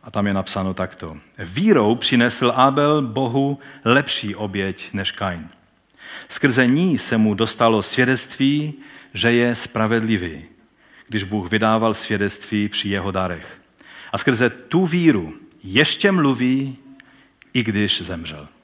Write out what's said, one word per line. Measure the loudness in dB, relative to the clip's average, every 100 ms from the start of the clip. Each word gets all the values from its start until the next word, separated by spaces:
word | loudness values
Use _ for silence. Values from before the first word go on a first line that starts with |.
A | -6
tam | -2 0
je |
napsáno | -2 -2 -4 -4
takto. | -4 -6 -8 -16 -16 _ -14
„Vírou | -10 0 4 6 4
přinesl | 2 2 4 2 2 0 4
Abel | 4 4 2 2
Bohu | 0 -2 -2 0 -2 -4 -10 -6
lepší | 2 2 2 -6 -6
oběť | -8 -6 -4 -6 -6 -10
než | -6 -6
Kain. | -4 -6 -6 -12 _ _ _ _ _ -20 -20 -12
Skrze | -2 0 4 4
ní | 4 2 0
se | 0 2
mu | 2
dostalo | 2 -2 2 4 4
svědectví, | 0 0 2 0 -4 -2 0 0 -4 -10 -18 -20 -16
že | -2 2
je | 2 2
spravedlivý, | -2 -6 -2 0 0 0 -2 -2 -10 -18 _ _ _ _ _ _
když | -8
Bůh | -4 -6 -2
vydával | 0 2 2 2
svědectví | -2 -4 -2 -2 -4 -4 -2 -2
při | -4 -4
jeho | -4 -4
darech. | -4 -4 -6 -14 -20 _ _ -20 -20 -8
A | -2
skrze | 0 2 0
tu | 0 -2 0 2
víru | 4 4 4 -2 -12 -20 _
ještě | -2 2 2 2 2
mluví, | 4 2 2 0 0 -4 -10 -20 -20 -20 _ _ _ _
i | -4
když | -2 0 0 -2
zemřel.“ | -4 -10 -10 -14 -18 _